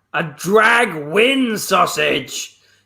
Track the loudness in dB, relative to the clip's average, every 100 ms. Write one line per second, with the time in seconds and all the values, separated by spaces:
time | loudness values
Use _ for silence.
0 | _ -6 -6 -6 0 4 4 4 2 -4
1 | -4 0 2 2 0 -2 -2 0 0 0
2 | -2 -2 -6 -12 -14 _ _ _